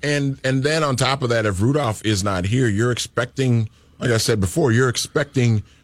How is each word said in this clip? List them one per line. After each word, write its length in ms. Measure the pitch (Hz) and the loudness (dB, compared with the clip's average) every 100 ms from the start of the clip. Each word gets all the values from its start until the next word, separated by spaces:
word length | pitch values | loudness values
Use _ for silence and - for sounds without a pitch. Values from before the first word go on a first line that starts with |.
And, 380 | 143 147 139 135 | -2 -2 -2 -4
and 220 | 131 135 | -2 0
then 180 | 139 160 | 0 0
on 140 | 151 123 | 0 0
top 260 | 127 135 | 0 0
of 60 | 123 | 0
that, 180 | 117 107 | 0 0
if 140 | 92 | 0
Rudolph 440 | 113 147 127 98 | 0 2 0 -2
is 200 | 104 104 | -2 0
not 200 | 101 92 | 0 -2
here, 220 | 92 123 120 | 0 0 0
you're 240 | 98 117 | 0 0
expecting, 800 | 117 - - 123 - 131 117 110 _ _ - | -2 -4 -4 -4 -2 0 0 0 _ _ -8
like 100 | 131 | -2
I 60 | 113 | 0
said 240 | - 110 | 0 0
before, 320 | 95 165 143 | 0 0 2
you're 160 | 113 131 | 4 2
expecting 720 | - - 151 143 131 120 107 - - | 0 -4 -4 -2 0 2 0 -2 -16